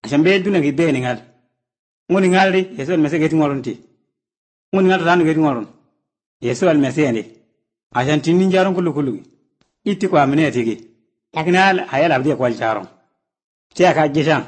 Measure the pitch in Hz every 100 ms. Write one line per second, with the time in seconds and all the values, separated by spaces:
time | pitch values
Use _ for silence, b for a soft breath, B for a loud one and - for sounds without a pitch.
0 | - 143 165 196 185 190 143 139 165 135
1 | 127 117 - _ _ _ _ _ _ _
2 | _ 185 185 185 190 190 185 - 139 180
3 | 151 160 156 160 147 139 123 101 _ _
4 | _ _ _ _ _ _ _ 190 185 190
5 | 165 180 160 156 156 123 104 _ _ _
6 | _ _ _ _ 120 123 185 156 135 135
7 | 147 113 98 - _ _ _ _ _ -
8 | 131 151 143 175 190 185 190 185 175 139
9 | 139 104 - _ _ _ _ _ - 196
10 | 190 165 135 143 156 123 113 104 - _
11 | _ _ _ 160 160 180 196 185 - 135
12 | 165 156 151 135 127 113 117 107 92 _
13 | _ _ _ _ _ _ _ - 175 151
14 | 156 143 151 147